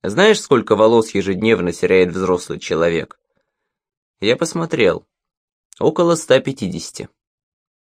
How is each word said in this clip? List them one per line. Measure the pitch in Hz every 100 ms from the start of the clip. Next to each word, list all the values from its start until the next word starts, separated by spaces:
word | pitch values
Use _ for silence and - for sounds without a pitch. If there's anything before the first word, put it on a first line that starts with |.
Знаешь, | 92 110 208 202
сколько | - 127 107 104
волос | 110 117 110
ежедневно | 98 92 92 110 104 90
теряет | 82 113 95 90
взрослый | 85 92 90 - 76
человек? | - 82 85 82 - _ _ _ _ _ _ _ _ _ _ _
Я | 101 127
посмотрел. | 165 170 165 - 101 82 _ _ _ _ _ _ _ _
Около | 135 160 170 165
ста | - 131
пятидесяти. | 135 135 98 85 - - - _ _ _ _ _ _ _